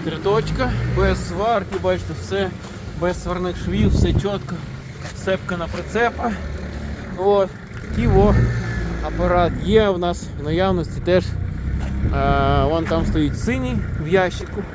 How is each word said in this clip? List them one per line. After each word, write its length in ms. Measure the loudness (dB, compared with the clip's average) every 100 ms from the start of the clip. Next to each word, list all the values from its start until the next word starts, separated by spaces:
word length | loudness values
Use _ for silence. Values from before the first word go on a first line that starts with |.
Триточка, 680 | -6 -4 0 2 0 -2 0 0 0 2
без 300 | 2 2 -2
сварки, 480 | -2 0 0 -2 -2
бачите, 300 | 0 -2 -4 -8
все, 280 | -4 -2 -2 -4 -12 -12 -10 -2
без 220 | -2 -2
сварних 340 | -4 -2 -4 -4
швів, 320 | -4 2 4
все 240 | 6 4
чітко, 420 | 2 0 -2 -4 -8 -8 -12 -12 -12 -12 -6
цепка 420 | -2 -2 -2 -6
на 100 | -4
прицепа. 640 | -6 -4 0 0 0 -4 -4 -6 -8 -8 -8 -8 -8 -10 -2
От, 320 | 2 4 2 -4 -12 -12 -6
такий 180 | 0 4
во 280 | 6 8 6 4 2 -2 -4 -4 -4 -4
апарат 440 | -2 2 4 4 0
є 260 | 2 4 4
в 100 | 2
нас 280 | 0 -4 -8 -8
в 20 |
наявності 580 | -2 2 2 2 -2 -4
теж. 240 | 2 2 2
Е, 1400 | -4 -4 -4 -4 -2 -2 0 0 2 4 4 4 4 4
вон 200 | 2 2
там 200 | 0 2
стоїть 340 | 2 2 0
синій 380 | -2 0 0 -2 -2 -4
в 40 | 2
ящику. 560 | 2 2 -2 -8 -8 -10